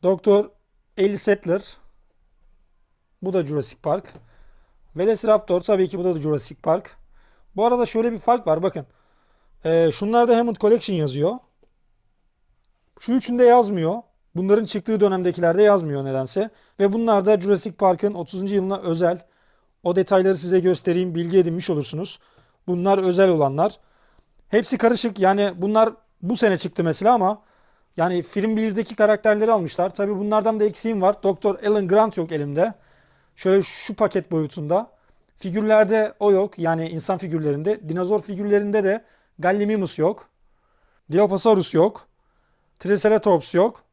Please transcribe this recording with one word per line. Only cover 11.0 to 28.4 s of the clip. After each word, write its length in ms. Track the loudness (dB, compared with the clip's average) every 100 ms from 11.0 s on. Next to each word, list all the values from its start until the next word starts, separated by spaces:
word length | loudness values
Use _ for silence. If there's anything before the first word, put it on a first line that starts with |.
| -2 -2 -2 -2 _ _ _ _ _ _ _ _ _ _ _ _ _ _ _ _
Şu 120 | -4
üçünde 320 | -2 -2 4
yazmıyor. 580 | 6 6 4 0 -2 -4 -10 _ _ -6
Bunların 300 | 2 2 2
çıktığı 340 | -6 -2 0
dönemdekilerde 640 | 2 2 -2 0 0 4
yazmıyor 420 | 4 4 0 -6 -4
nedense. 440 | -6 -4 -4 -6 _ _ _
Ve 140 | -2
bunlar 320 | 0 0 2 2
da 140 | 0
Jurassic 360 | 2 -2 -2 0
Park'ın 380 | 0 2 -2
otuzuncu 420 | -4 -10 -8 -2 -2
yılına 240 | -2 -6
özel. 460 | -4 0 0 -2 _ _ _ _ _ _
O 120 | -2 -2
detayları 400 | 2 2 2 0
size 240 | 0 0
göstereyim, 560 | 2 0 -2 -2 -2 -4
bilgi 240 | 0 2
edinmiş 300 | 2 -2 -4
olursunuz. 500 | -4 -4 -8 -10 -14 _ _ _ _ -6
Bunlar 300 | -2 2 2
özel 320 | 2 4 4
olanlar. 500 | 4 0 0 -2 -4 _ _ _ _ _ _ _
Hepsi 280 | -2 0 0
karışık, 420 | 2 0 -2 0
yani 340 | 0 2 -2 -2
bunlar 380 | -2 2 2 0 _ _
bu 160 | -6 0
sene 200 | 0 0
çıktı 260 | -4 -2
mesela 300 | -2 0 2
ama 280 | 2 2 -2 _ _ _ _ _ -4
yani 260 | -2 -2
film 340 | -4 -4